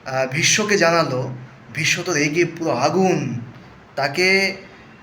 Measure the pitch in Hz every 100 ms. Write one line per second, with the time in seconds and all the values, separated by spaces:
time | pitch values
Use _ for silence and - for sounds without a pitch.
0 | 135 131 131 143 - - 208 202 165 170
1 | 147 127 127 127 - - - - 160 180
2 | 180 151 151 156 165 - 165 120 143 185
3 | 185 156 127 113 - - - - - -
4 | 139 139 185 190 190 190 - - - -